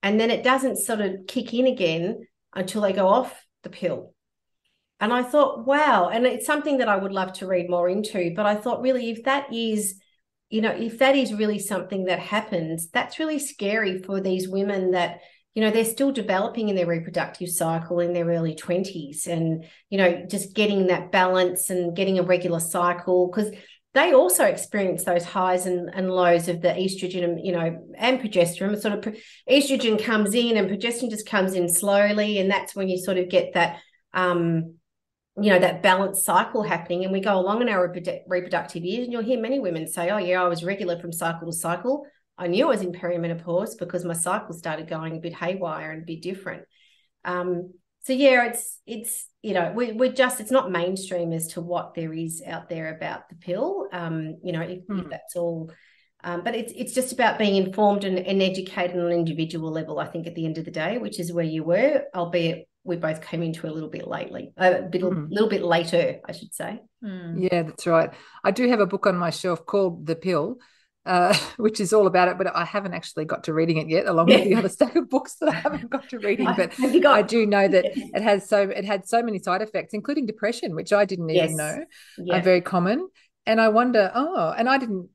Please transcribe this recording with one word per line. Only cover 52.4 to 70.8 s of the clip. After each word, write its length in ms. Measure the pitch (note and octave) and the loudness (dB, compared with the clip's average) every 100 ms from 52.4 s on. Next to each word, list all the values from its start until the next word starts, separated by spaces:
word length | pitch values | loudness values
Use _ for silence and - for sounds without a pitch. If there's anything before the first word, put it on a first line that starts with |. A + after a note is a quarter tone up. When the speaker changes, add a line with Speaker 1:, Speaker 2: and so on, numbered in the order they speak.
| - | -10
Speaker 1:
out 220 | E3 - | -12 -10
there 260 | E3 D#3+ | -10 -8
about 340 | D#3+ E3 F3 - | -8 -10 -10 -14
the 60 | |
pill, 540 | E3+ - F#3 D4+ G4 - | -18 -6 -4 -2 -4 -6
um, 440 | F3+ E3+ D#3+ D#3 D#3+ | -8 -6 -6 -6 -10
you 80 | F3 | -6
know, 80 | E3 | -6
if, 240 | E3 F#3 F3+ | -6 -10 -8
Speaker 2:
Hmm. 140 | G3 | -8
Speaker 1:
if 100 | E3 | -6
that's 240 | - - | -12 -10
all. 380 | F3 E3+ E3 D#3+ - _ _ _ _ | -4 -4 -4 -10 -16 _ _ _ _
Um, 220 | - F3 | -8 -6
but 100 | F#3 | -6
it's, 180 | A3+ A3 - | -6 -8 -10
it's 180 | B3 | -6
just 180 | B3+ B3+ | -4 -4
about 240 | - A3+ - | 2 0 2
being 200 | G#3+ G3 | 2 2
informed 480 | F#3 G3+ G#3 G3+ | 0 2 2 2
and, 120 | G3 F#3 | 0 -2
and 220 | F#3 G3 | 0 2
educated 540 | F#3+ F#3 F#3+ - F3+ F3+ | 2 0 -6 -4 -2 0
on 100 | F3 | 0
an 60 | |
individual 600 | E3+ E3 D#3+ D#3+ E3+ D#3+ | 0 0 -2 -4 -4 -6
level, 260 | D#3+ D#3 D3+ | -6 -6 -6
I 80 | - | -6
think, 220 | E3+ E3 | -8 -10
at 80 | E3 | -6
the 80 | D#3+ | -6
end 100 | D#3 | -4
of 60 | |
the 60 | E3 | -8
day, 280 | D#3+ D#3+ A#3 | -4 -4 -4
which 200 | G#3+ - | -6 -6
is 140 | E3+ | -4
where 120 | E3+ | -2
you 200 | D#3+ D#3+ | -2 -2
were, 400 | D#3 F3+ C4+ D4 - | 0 4 4 2 -2
albeit 540 | F#3 E3+ F3 E3 E3 - _ | -6 -2 0 0 -4 -12 _
we 100 | - | -6
both 280 | E3+ D#3 D#3+ - | -4 -2 -4 -6
came 160 | E3 | -6
into 240 | E3 D#3+ E3 | -4 -6 -8
a 60 | |
little 180 | D#3 D#3 | -8 -10
bit 160 | - - | -12 -10
lately, 460 | - - - - - | -8 -8 -12 -14 2
a 260 | F#3 F3+ | 4 4
bit, 200 | - F3+ | -2 -2
Speaker 2:
Hmm. 240 | F3+ F3 D3+ | -2 -2 -4
Speaker 1:
little 200 | G3 A3 | 0 2
bit 140 | G3+ | 2
later, 560 | E3+ E3 E3 E3 C#3 - | 2 0 2 0 0 -4
I 60 | - | -12
should 240 | E3 - | -16 -14
say. 240 | - - A3+ _ _ | -12 -10 -10 _ _
Speaker 3:
Hmm. 360 | A3 F#3 F3 E3 | -12 -12 -8 -2
Speaker 2:
Yeah, 260 | F#3 F3 | 0 0
that's 240 | D#3+ - - | -2 -6 2
right. 220 | E3 D#3+ - - - | 4 2 -4 -20 -2
I 80 | G3 | -2
do 160 | G3 B3 | 2 2
have 100 | A#3 | 4
a 80 | F#3+ | 2
book 220 | F#3+ G#3 | 2 2
on 80 | F3+ | 2
my 140 | E3+ | -2
shelf 360 | - F#3 E3 - | -2 -2 -4 0
called 400 | G3+ F#3+ E3+ D#3 | 2 2 -2 -6
The 80 | |
Pill, 440 | E3 F#3 E3 E3+ B3+ _ _ | -4 0 0 -2 -6 _ _